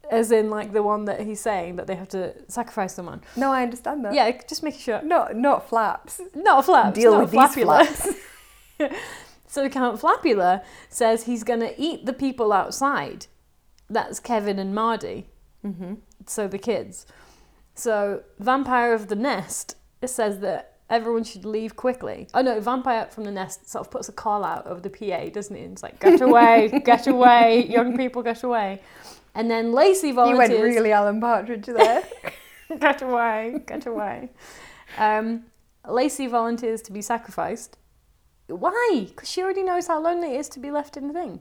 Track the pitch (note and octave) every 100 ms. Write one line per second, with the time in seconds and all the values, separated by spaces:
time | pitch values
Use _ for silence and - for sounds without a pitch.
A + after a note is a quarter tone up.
0 | - A3+ A3+ A3+ G#3+ G#3+ G#3+ G#3 G#3 G#3
1 | G#3 F#3+ G#3+ G#3 - G3+ E3+ F3+ - F#3
2 | F#3+ G3 F3+ - - - A#3 - F#3 F#3
3 | F3 D3+ - - C4+ C4 B3 B3 - D4
4 | A3 C#4 A3+ A#3+ - D4+ D#4 D4 - G#3+
5 | D4+ E4+ - G#3+ C#4 C4 - A3+ G#3 F3+
6 | - - F#4 C#4+ G4+ C#4 C4+ D#4+ G3+ G3
7 | A#3 G#3 - G#3+ C#4 C#4+ F3+ D#3 D4+ -
8 | G4 - - - - - _ _ C#4+ D4
9 | - - - _ _ - C#4 C4+ B3 A3
10 | D#4 A4 E4 G#3 F3+ F#3+ - - - -
11 | A3+ A3+ A#3 A#3+ G#3+ A#3 A3+ - D4+ D#4
12 | A3 C4 C4+ B3+ A3 G3+ - - C4+ B3+
13 | C#3+ - - _ _ _ _ _ _ A3+
14 | - - - A3+ G#3 G3 F#3+ G3+ A3+ A3+
15 | - G2+ - _ _ _ G#3 F3 F3+ G#3+
16 | _ _ - - G3+ G3 A#3 G3+ - -
17 | - _ _ _ _ _ _ - A#3+ G#3+
18 | G3+ G3 - _ G#3 C4 C4 B3+ A#3+ A3+
19 | G#3 G#3 C4+ G#3 D#3 - - - _ _
20 | B3 - G#3+ G3 G3 E3 - _ _ A#3
21 | A3+ A#3 A3+ F#3+ G3 G#3+ A3 - B3+ B3
22 | - G#2 - A#3+ C4 A3 G#3 B3+ B3+ A3+
23 | G#3 - G#3 G3 F#3 - - - - -
24 | - - A3+ G#3 F3+ E3 - F3+ G3 F#3+
25 | G#3 F3 - G#3 G3 F#3+ E3 F#3 - -
26 | - E4+ B3+ A#3 A#3 A3+ G#3+ C4 C#4 -
27 | - B3+ B3 A#3+ A#3 A3+ A#3+ A#3 B3 B3
28 | B3+ A#3+ A#3 A#3 B3 A#3 G3 G3 - -
29 | - - _ - A3+ A3+ A#3 A#3+ F#4 F#4+
30 | D#4+ B3 B3 C4 A#3 A3+ A#3 A#3 A3 G#3
31 | G3+ G#3+ A#3 A3+ G#3+ A3+ G#3+ A#3 A3 C4
32 | - - - - - - - D#4 D4 -
33 | C4 A#3+ A#3 A3 A3+ B3+ - - B3+ A3+
34 | G#3 - B3 _ - - - - - -
35 | G#3+ G#3+ A3+ A#3 - _ _ _ - A3+
36 | C#4+ D4 C4 A#3 A3+ A#3 A#3 A3 A3 G3
37 | G#3 A#3 A3+ F#3 E3 A#3 - _ _ _
38 | _ _ _ _ _ F3 C#4 G#4+ A#4+ D#4
39 | F#3 - - - F#4 F#4+ F#4 F4+ F4 D#4
40 | E4 F4 E4+ B3+ C#4+ - C#4 D4 D4 D4
41 | C#4 D#4 D#4+ E3